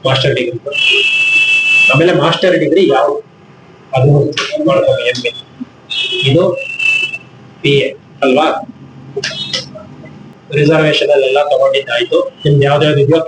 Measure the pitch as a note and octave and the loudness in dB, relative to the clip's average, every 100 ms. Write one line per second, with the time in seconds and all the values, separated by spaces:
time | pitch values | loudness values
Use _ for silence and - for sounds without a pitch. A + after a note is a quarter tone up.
0 | C3 C3 B2+ B2 A#2+ A#2+ C#3+ C#3+ - - | 0 0 0 -2 -4 -6 -8 -4 0 0
1 | A5 G#5+ G#5+ G#5+ G#5+ - - - - C#3 | 0 0 0 2 2 0 2 2 4 4
2 | F3 D#3+ D3+ - F#3 E3 D3 E3+ E3+ C3 | 2 2 0 0 0 0 2 2 2 2
3 | A#2 - - - - - - - - C3 | 0 -2 -10 -20 -20 -20 -20 -20 -6 0
4 | - C#3+ - - - - D4+ C3+ - - | 4 4 2 -2 -6 -2 0 2 2 0
5 | A#2+ B2 A#2+ - - - - - - - | -2 -4 -6 -10 -20 -16 -16 -16 -10 -8
6 | - - - - F#3 F3+ F3+ - - F3+ | -4 -2 0 2 2 -2 -8 -4 -2 0
7 | F3+ - - - - - C#3 C#3 - - | -4 -8 -16 -20 -20 -6 0 0 0 -8
8 | - - C3+ C3 D#3 - - - - - | -20 -4 0 2 0 -2 -10 -18 -20 -20
9 | - G4+ A#4 E5 - C5+ - D#5 D#5 - | -12 -10 -10 -10 -10 -10 -10 -18 -20 -20
10 | - - - - - C#3+ D3 D#3 D3+ - | -20 -20 -20 -20 -6 0 2 2 2 0
11 | C#3+ C#3+ C3 C3+ D3 C3+ C3+ C3+ B2+ A#2+ | 2 2 2 0 2 2 2 0 -2 -4
12 | A#2+ E3 - - D3+ C#3+ C#3 C#3+ D3+ D3 | 0 -2 -2 -4 0 2 2 2 2 2
13 | C#3 D#3+ | 2 2